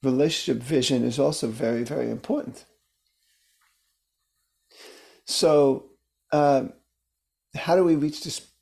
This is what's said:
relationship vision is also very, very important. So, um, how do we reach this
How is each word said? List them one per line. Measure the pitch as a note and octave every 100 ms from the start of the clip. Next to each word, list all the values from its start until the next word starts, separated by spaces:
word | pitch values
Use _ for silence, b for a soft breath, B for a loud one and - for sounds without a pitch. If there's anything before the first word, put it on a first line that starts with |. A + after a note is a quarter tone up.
relationship | C3+ B2+ D3 - - A#2+
vision | B2 D3+ B2+ C3
is | A#2+ A#2+
also | C#3+ D3+ C3
very, | A2 A2+ A#2
very | A#2+ D3+ A#2
important. | A2+ - D4 - - _ _ _ _ _ _ _ _ _ _ _ _ _ _ _ _ _ _ _ _ _ B B B B B -
So, | - E3+ D3+ C#3 C3 - _ _ _ _
um, | D3+ D3 C#3 C3 - _ _ _ _ _ _ _ -
how | - F3+
do |
we | F3+ D#3+
reach | D3 D3
this | E3+ - - _